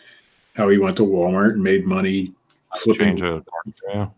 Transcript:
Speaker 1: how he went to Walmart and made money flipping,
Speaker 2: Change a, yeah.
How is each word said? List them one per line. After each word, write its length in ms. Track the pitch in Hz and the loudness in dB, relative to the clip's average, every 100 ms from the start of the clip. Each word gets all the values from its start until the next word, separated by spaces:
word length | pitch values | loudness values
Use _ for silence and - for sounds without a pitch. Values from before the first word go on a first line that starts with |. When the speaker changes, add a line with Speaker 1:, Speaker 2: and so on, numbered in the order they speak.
| - _ _ _ _ | -20 _ _ _ _
Speaker 1:
how 140 | - 101 | -2 2
he 100 | 101 | 4
went 180 | 95 92 | 2 0
to 60 | |
Walmart 500 | 101 92 87 95 107 | 0 2 0 2 2
and 80 | 110 | 2
made 240 | 95 98 92 | 2 0 0
money 460 | 95 95 95 92 - - - _ - | -2 -2 -2 -6 -10 -20 -20 _ -2
flipping, 380 | 117 107 101 92 | 0 2 2 0
Speaker 2:
Change 40 | |
a, 220 | 87 80 - 82 110 - 98 | -2 -4 -8 -14 -14 -14 -8
yeah. 200 | 104 98 | -6 -6